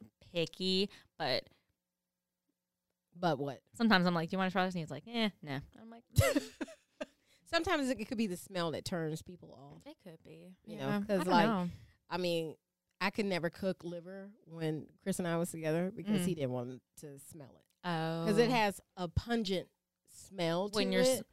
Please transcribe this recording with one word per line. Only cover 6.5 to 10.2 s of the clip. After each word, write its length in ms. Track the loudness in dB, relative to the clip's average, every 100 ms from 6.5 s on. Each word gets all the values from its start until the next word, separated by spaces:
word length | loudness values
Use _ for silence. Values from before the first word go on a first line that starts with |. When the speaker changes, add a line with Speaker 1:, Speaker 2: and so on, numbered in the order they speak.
| -10
Speaker 2:
<laughs> 460 | -12 -12 _ -12 -12 _ _ _ -2
Sometimes 380 | 0 2 2 2
it 160 | 0
could 140 | -2 0
be 80 | 0
the 100 | -2
smell 340 | -6 -2 -2
that 120 | -2
turns 380 | -2 -2 -2 -4
people 300 | -8 -18 -18
off. 280 | -20 -20 -20 -20
Speaker 1:
It 100 | -20
could 180 | -18 -20